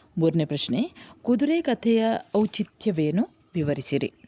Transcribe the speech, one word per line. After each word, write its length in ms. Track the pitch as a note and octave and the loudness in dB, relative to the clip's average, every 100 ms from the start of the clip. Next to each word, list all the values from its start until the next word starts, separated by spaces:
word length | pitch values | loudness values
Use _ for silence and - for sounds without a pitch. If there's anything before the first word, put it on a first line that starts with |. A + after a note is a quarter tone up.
| _ - | _ 0
ಮೂರನೇ 280 | E3 E3 D3+ | 2 2 0
ಪ್ರಶ್ನೆ, 460 | D3 - B2 D4+ - - - | -2 -2 -2 -4 -8 -20 -8
ಕುದುರೆ 400 | - B3 C#4+ E4 | -2 0 2 0
ಕಥೆಯ 440 | D#4+ A#3 A#3 A3+ A3+ A3+ - G3+ | 0 -2 2 2 2 -2 -2 0
ಔಚಿತ್ಯವೇನು, 920 | G#3+ - G#3+ _ A3 E3 D3+ E3 D4+ _ _ F3 | 0 -2 -8 _ -2 0 0 0 -2 _ _ -4
ವಿವರಿಸಿರಿ. 580 | D3 C#3+ C3 C#3 - - | -2 -2 -2 -2 -2 -8